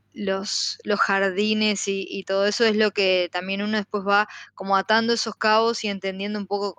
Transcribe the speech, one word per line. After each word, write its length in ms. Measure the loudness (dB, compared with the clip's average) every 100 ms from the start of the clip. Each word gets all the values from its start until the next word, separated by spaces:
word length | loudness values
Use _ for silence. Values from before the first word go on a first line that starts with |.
| _
los, 640 | -8 -4 -4 -4 -4 -4 -6
los 160 | -2 0
jardines 880 | 2 2 2 2 0 2 0 0 -2
y, 180 | -4 -4
y 160 | -6 -2
todo 200 | 0 2
eso 180 | 2
es 120 | 2 4
lo 160 | 2
que 360 | 2 2 2 0
también 320 | -4 -4 -4
uno 140 | -2 -2
después 260 | -2 -4 2
va 220 | 2 2 -6 -16
como 240 | -8 0 0
atando 360 | 4 2 2
esos 220 | 0 -2 -2
cabos 480 | 2 4 2 0
y 40 | -4
entendiendo 500 | -4 -6 -4 -4 -4
un 80 | -4
poco 300 | -4 -4